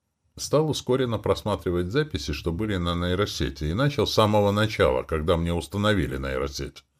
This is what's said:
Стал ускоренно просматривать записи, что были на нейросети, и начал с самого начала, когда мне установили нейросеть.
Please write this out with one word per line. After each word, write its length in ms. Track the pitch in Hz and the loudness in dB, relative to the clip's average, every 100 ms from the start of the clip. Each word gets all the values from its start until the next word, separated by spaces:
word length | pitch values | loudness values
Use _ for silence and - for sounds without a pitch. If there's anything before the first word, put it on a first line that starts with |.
| _ _ _ - | _ _ _ -14
Стал 320 | - 139 156 | 0 2 2
ускоренно 500 | - - 127 123 107 | -2 0 0 0 0
просматривать 760 | 104 95 107 95 92 87 90 | 0 0 0 -2 0 0 0
записи, 400 | 127 151 - - | -2 -2 -4 -6
что 180 | 73 85 | -4 -4
были 240 | 82 107 95 | -2 -2 -2
на 180 | 87 | 0
нейросети, 720 | 87 87 90 85 - 69 - | 0 0 0 0 -2 -4 -4
и 100 | 76 | -4
начал 320 | 90 92 - 98 | 0 0 0 2
с 80 | |
самого 360 | - 107 107 101 | 4 4 4 4
начала, 520 | 104 107 - 85 64 | 2 0 4 4 2
когда 340 | - 80 78 85 | 0 -2 2 2
мне 180 | 85 | 2
установили 640 | 85 - 101 104 101 65 65 | -2 -4 -2 0 2 0 -4
нейросеть. 680 | 67 65 69 69 65 - - _ | -4 -4 -4 -6 -10 -12 -20 _